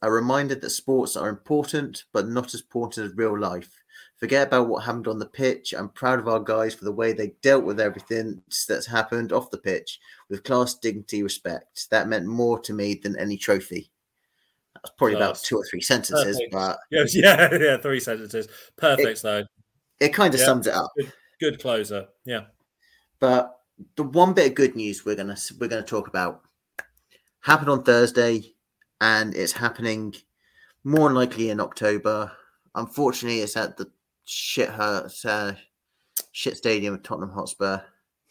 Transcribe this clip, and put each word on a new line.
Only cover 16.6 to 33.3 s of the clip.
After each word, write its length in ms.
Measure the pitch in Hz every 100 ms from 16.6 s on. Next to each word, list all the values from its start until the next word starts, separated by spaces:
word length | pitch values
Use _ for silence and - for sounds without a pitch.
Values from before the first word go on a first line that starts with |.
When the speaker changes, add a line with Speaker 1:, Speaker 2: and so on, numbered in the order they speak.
| 92 - -
Speaker 2:
Yes, 220 | 151 143
<laughs> 20 | 190
yeah, 360 | 196 160 175 170
yeah, 200 | 147 127
three 200 | 139 131
sentences. 480 | 127 110 107 113 104 - - -
Perfect, 420 | 156 135 120 107
Speaker 1:
It, 40 |
Speaker 2:
though. 220 | 107 104 104 _ _ _ _ -
Speaker 1:
it 160 | 147
kinda 240 | 208 185 131
Speaker 2:
Yeah. 60 |
Speaker 1:
sums 220 | 131 123 107
it 60 |
up. 160 | - - 147
Speaker 2:
Good, 160 | 131 - _ -
good 180 | 151 -
closer. 480 | 127 113 101 101 95 _
Yeah. 220 | 123 113 104 _ _ _ _ _ _ _
Speaker 1:
But 400 | 131 123 - - _ - - -
the 60 |
one 300 | 139 160 185
bit 140 | 185 139
of 40 |
good 220 | 131 131 113
news 280 | 107 98
we're 120 | 104 101
gonna 160 | 98
s-, 180 | 101 -
we're 160 | - 117
gonna 140 | 113
talk 240 | - 110 -
about 340 | 92 87 - _ _ _ - - _ _ _ _ _
happened 300 | - 151 143
on 120 | 135
Thursday, 680 | 123 120 120 123 117 113 - _ _ _ _ -
and 340 | 110 107 110
it's 180 | - 87
happening 640 | - 117 117 113 110 107 - _ _ _ _ _ _
more 260 | 135 156 151
than 80 | 127
likely 340 | 123 113 113
in 100 | 107
October. 720 | - - 107 104 107 107 101 - _ _ _
Unfortunately, 680 | - 117 - 131 123 120